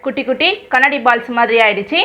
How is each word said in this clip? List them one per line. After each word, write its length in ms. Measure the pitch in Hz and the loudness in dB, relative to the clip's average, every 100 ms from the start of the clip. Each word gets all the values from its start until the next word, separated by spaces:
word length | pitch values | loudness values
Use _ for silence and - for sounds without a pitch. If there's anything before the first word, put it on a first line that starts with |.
குட்டி 180 | 269 262 254 | -6 -6 -4
குட்டி 200 | 262 320 415 - | 0 0 -2 -2
கண்ணாடி 260 | 254 277 269 240 | 0 0 2 0
பால்ஸ் 240 | 233 233 233 | 0 -2 -2
மாதிரி 200 | 233 233 | 2 4
ஆயிடுச்சு. 360 | 220 202 202 330 | 2 0 -2 -2